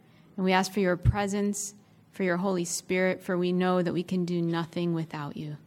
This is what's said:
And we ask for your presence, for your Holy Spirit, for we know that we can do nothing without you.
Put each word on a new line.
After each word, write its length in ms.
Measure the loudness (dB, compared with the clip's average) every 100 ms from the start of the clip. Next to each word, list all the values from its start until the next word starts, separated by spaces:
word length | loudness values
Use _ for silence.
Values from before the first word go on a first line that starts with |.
| _ -20 -14
And 100 | -2
we 80 | 2
ask 200 | 2 2
for 80 | 2
your 160 | 2 4
presence, 800 | 4 2 0 0 -2 -2 -8 -14 -20 -20 _
for 140 | -4
your 140 | 0 0
Holy 260 | 0 0
Spirit, 580 | -2 -6 -2 0 2 0
for 160 | -2 -2
we 140 | 0
know 280 | 2 2 2
that 120 | 2
we 100 | -2
can 220 | -2 -2
do 180 | 0 0
nothing 500 | 0 -2 -4 -2 -2
without 440 | -2 -4 -8 -10 -10
you. 200 | -10 -12